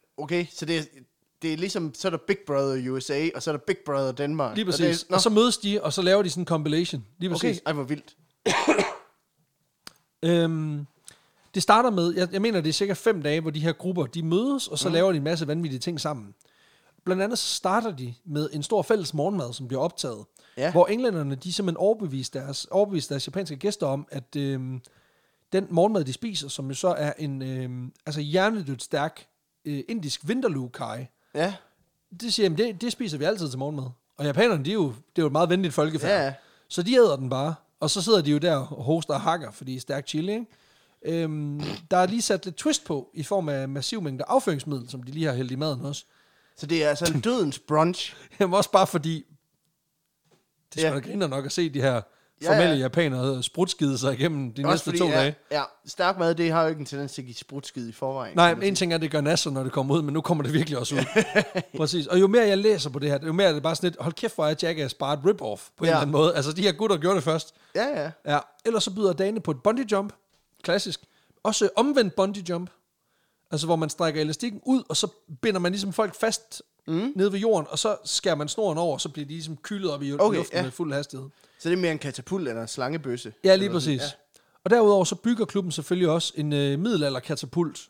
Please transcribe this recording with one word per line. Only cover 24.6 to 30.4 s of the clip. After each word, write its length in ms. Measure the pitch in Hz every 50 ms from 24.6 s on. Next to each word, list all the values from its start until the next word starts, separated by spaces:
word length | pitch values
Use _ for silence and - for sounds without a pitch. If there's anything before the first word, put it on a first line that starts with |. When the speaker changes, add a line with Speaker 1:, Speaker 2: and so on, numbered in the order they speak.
| 127 131 131 123 _ - _ _ _ _ _ _ _ _ _ _ _ -
Speaker 2:
den 140 | - 190 196 -
morgenmad, 340 | 170 165 185 214 220 185 143
de 80 | 131
spiser, 360 | 123 - 233 226 190 147 143 135
som 200 | - - 139 135
jo 60 | 131
så 140 | - - 180
er 240 | 160 135 147 147 - -
en, 240 | 156 143 135 135
øhm, 500 | 131 131 131 131 127 123 123 127 123 127 _ _ -
altså 140 | 160 143 151
hjernedødt 640 | 147 147 156 185 190 220 226 208 156 135 135 120
stærk, 440 | - - - 143 147 160 - - - _ _ _ _ _ _ _ -
øh, 180 | 147 147 139 127 -
indisk 320 | 226 220 156 139 - - 147
vindaloo 460 | 156 233 262